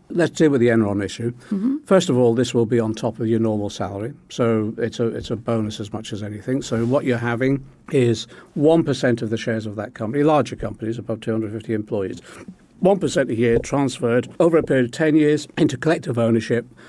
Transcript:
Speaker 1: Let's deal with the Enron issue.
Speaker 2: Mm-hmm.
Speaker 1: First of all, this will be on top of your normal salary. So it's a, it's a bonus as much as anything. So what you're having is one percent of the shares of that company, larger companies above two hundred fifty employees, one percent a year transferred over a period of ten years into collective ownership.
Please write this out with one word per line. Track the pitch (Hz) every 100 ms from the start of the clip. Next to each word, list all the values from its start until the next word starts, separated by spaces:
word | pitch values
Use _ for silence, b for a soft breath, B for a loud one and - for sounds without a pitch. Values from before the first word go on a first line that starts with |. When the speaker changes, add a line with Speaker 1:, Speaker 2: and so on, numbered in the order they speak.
| -
Speaker 1:
Let's | 175 156
deal | - 156
with | 135
the | 120
Enron | 113 104 101
issue. | 95 - 117 120 B
Speaker 2:
Mm-hmm. | 196 233 294
Speaker 1:
First | - 190 -
of | 123
all, | 120
this | 117 123
will | 120
be | 113 117
on | 110
top | 107 117 104
of | 113
your | 113
normal | 113 107 101
salary. | - 95 101 113 147 -
So | - 117 110 107 -
it's | 117 -
a, | 117
it's | 113 -
a | 113
bonus | 117 113 107 107
as | 104
much | 107 113
as | 104
anything. | 104 104 127 135
So | - 113 117
what | 135
you're | - 117
having | 120 117 131 135 - - -
is | 143 120 113 - B B
one | 170 147 165
percent | 160 127 131 117
of | 113
the | 110
shares | - 110 107
of | 104
that | 104
company, | - 110 143
larger | 147 151 120 131
companies | 110 - 110 120
above | 110 110
two | 117
hundred | 110 110
fifty | 110 113
employees, | 107 107 110 95 127 B B B - _ -
one | 185 196
percent | 151 160 131
a | 113
year | 120 117
transferred | - 139 135 - 120 123 - -
over | 165 160
a |
period | - 135 120
of |
ten | - 156
years | 156 147 151 - -
into | 151 127
collective | 156 165 - 120
ownership. | 113 113 113 120 117 -